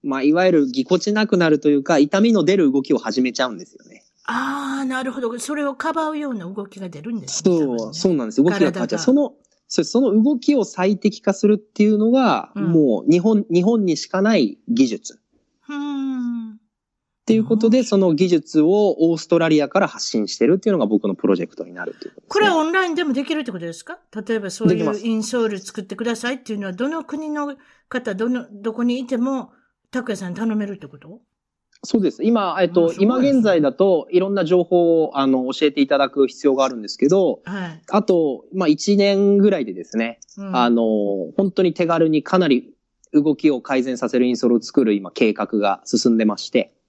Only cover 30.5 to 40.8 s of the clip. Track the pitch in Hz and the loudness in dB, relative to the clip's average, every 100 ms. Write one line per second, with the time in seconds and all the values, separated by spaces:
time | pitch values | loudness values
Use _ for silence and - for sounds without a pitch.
30.5 | 214 202 196 143 143 147 226 _ _ _ | -2 -4 -10 -16 -20 -20 -20 _ _ _
31.5 | _ _ _ - 233 175 - 220 233 190 | _ _ _ -4 0 0 -2 0 0 0
32.5 | 160 175 175 165 175 202 254 277 269 214 | 0 0 2 0 2 0 2 2 2 2
33.5 | 170 147 - 196 180 190 180 196 202 165 | 2 0 2 2 2 2 0 2 -2 2
34.5 | 180 170 180 170 165 156 139 135 131 127 | 2 4 2 4 4 2 0 0 0 -2
35.5 | 131 151 139 139 139 135 139 131 - 147 | 0 0 2 0 2 0 0 0 2 0
36.5 | 135 131 120 107 - 139 190 175 - - | 2 0 -2 -12 -2 2 4 2 -2 -8
37.5 | 196 180 160 - 202 208 180 151 123 - | -10 -10 -12 -2 0 2 2 2 -2 -8
38.5 | 185 170 151 - 202 202 196 202 202 202 | -2 0 0 2 2 2 2 2 4 4
39.5 | 185 110 92 82 110 113 117 - - 196 | 2 -4 -10 -8 -6 -6 -8 -20 -16 -6
40.5 | 131 120 117 | 0 2 2